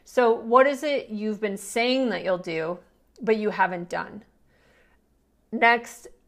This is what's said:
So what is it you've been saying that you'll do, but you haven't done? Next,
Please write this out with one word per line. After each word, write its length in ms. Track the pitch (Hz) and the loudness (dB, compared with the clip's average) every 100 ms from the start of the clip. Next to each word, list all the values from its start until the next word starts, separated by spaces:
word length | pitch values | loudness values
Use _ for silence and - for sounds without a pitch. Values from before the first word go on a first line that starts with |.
So 280 | - - 233 | -6 2 2
what 340 | 226 226 247 269 | 2 4 6 6
is 160 | 269 | 4
it 260 | 302 277 - | -2 -2 -4
you've 320 | 214 214 208 | -6 -6 -4
been 160 | 214 196 | -4 -6
saying 540 | - 226 240 262 254 | -6 -2 0 0 0
that 140 | 180 | -2
you'll 140 | 170 180 | -2 -4
do, 400 | 175 160 160 175 - _ _ - | -4 -4 -4 -6 -12 _ _ -6
but 160 | 226 220 | 0 0
you 140 | 208 | 0
haven't 380 | 190 185 175 175 | 0 0 0 -6
done? 360 | 170 175 208 - _ _ _ _ _ _ _ _ _ _ _ _ | -8 -8 -14 -20 _ _ _ _ _ _ _ _ _ _ _ _
Next, 560 | 226 233 233 233 - - - | 2 2 2 -2 -18 -20 -20